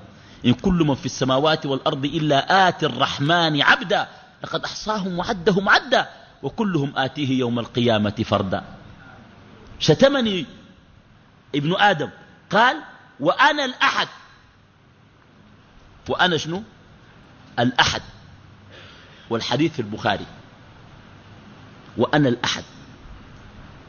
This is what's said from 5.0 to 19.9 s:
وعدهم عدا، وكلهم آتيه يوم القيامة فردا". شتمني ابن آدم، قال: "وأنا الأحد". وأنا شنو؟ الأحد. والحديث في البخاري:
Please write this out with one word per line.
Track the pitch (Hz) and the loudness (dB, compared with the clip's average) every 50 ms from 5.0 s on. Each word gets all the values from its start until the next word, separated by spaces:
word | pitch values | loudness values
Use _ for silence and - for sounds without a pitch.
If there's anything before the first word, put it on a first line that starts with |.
| 185 190 175 170 | -4 -6 -6 -4
وعدهم | 175 - 240 175 160 214 175 196 196 208 | -4 -4 -6 -2 0 2 2 2 4 4
عدا، | - 370 320 262 254 208 147 - - - - - - - - | 2 2 2 2 0 0 0 -2 -8 -20 -20 -20 -14 -10 -10
وكلهم | 139 - - 220 202 175 151 139 143 - | -8 -4 -2 -2 0 0 0 -2 -2 -2
آتيه | - 135 131 - 143 147 127 131 127 | -2 -4 -2 -4 -4 -2 -2 0 0
يوم | 123 117 117 120 | 0 0 -2 -4
القيامة | 110 - - 120 120 117 110 107 104 101 101 - 107 | -4 -4 -2 0 2 4 4 4 2 0 -2 -2 -2
فردا". | - 107 98 98 95 101 92 - - - - - - - - - - - - - - - - - - - - - - - - | 0 0 0 0 -2 -4 -6 -8 -10 -16 -20 -20 -20 -20 -20 -20 -20 -20 -20 -20 -20 -20 -20 -20 -20 -20 -20 -20 -20 -12 -2
شتمني | - - 151 151 269 277 285 269 233 214 196 180 143 - - - - - - - - - - - - - - - _ _ _ _ _ _ - | 2 2 4 6 4 4 4 2 0 0 -2 -4 -6 -8 -12 -18 -20 -20 -20 -20 -20 -20 -20 -20 -20 -20 -20 -20 _ _ _ _ _ _ -4
ابن | 147 143 160 185 | -2 -2 0 2
آدم، | - 202 208 190 147 139 98 - - - - - - - - | 4 4 4 4 2 -2 -6 -8 -14 -20 -20 -20 -20 -8 0
قال: | - 208 240 262 302 311 - - - - - - - - | 2 4 4 4 2 0 -6 -16 -20 -20 -20 -20 -10 -2
"وأنا | 135 165 - - 269 302 302 294 277 | 0 0 4 4 4 4 4 2 -2
الأحد". | 254 247 - 269 262 - 208 175 139 - - - - - - - _ _ _ _ _ _ _ _ _ _ _ _ _ _ _ _ _ - - - - - - - - - - - - - - - - | -4 -2 0 0 0 2 0 -2 -4 -6 -16 -20 -20 -20 -20 -20 _ _ _ _ _ _ _ _ _ _ _ _ _ _ _ _ _ -20 -20 -20 -20 -20 -20 -20 -20 -20 -20 -20 -20 -20 -14 -8 -4
وأنا | - - 170 185 165 | -2 0 0 2 0
شنو؟ | 139 - 151 165 202 226 - - - - - - - - - - - - - - - - - - - | 0 -4 -4 -6 -8 -8 -12 -18 -20 -20 -20 -20 -20 -20 -20 -20 -20 -20 -20 -20 -20 -20 -8 -2 0
الأحد. | 120 127 - - - - - 110 - - - - - - - - - - - - - - - - - - - - - - - - - - | 0 2 2 2 0 0 0 -6 -8 -12 -20 -20 -20 -20 -20 -20 -20 -20 -20 -20 -20 -20 -20 -20 -20 -20 -20 -20 -20 -20 -20 -18 -8 -6
والحديث | 113 113 - - 123 131 160 156 - | -4 -4 -4 -2 0 0 0 0 0
في | - | -4
البخاري: | 110 104 | -8 -6